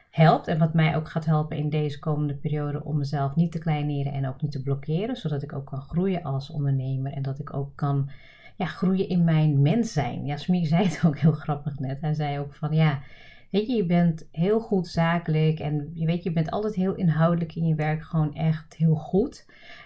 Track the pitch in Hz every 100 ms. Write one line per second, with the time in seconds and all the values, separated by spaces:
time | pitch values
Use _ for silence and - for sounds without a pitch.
0 | _ - 160 254 - 165 160 160 160 160
1 | 156 165 156 156 156 - 147 151 151 143
2 | 165 147 147 139 151 151 147 147 160 147
3 | 139 147 139 139 170 165 165 151 147 143
4 | 139 139 135 127 156 139 135 139 143 160
5 | 220 254 156 143 - 139 139 135 - 165
6 | 190 185 - 135 139 156 143 135 131 131
7 | 135 143 135 139 143 135 139 - 143 139
8 | 139 - - - - - 170 - 185 190
9 | 190 180 170 156 156 139 143 220 226 -
10 | 123 127 127 143 - 180 165 165 202 -
11 | 170 139 160 - - 147 - 139 131 139
12 | 156 151 147 143 143 - 151 156 156 139
13 | - - - - - 190 220 240 175 175
14 | 175 160 - - 180 220 226 196 170 -
15 | 165 170 165 156 156 160 151 151 143 165
16 | 160 175 185 165 160 196 214 208 185 -
17 | 185 147 165 170 160 - 165 151 151 156
18 | - 165 151 147 160 156 - - 160 156
19 | - 185 254 - - - - -